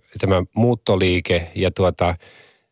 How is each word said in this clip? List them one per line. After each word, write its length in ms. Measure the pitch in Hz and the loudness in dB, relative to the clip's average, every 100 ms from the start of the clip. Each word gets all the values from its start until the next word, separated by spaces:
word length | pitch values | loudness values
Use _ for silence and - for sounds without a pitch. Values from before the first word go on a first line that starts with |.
| _ - | _ -6
tämä 240 | 95 98 92 | 0 0 0
muuttoliike 1000 | - 120 117 - 95 92 90 82 87 82 - | 0 0 0 0 0 2 0 0 -2 -2 -4
ja, 160 | 92 | -4
tuota, 440 | - 90 - 87 85 - - _ _ _ | 0 0 0 -2 -2 -12 -20 _ _ _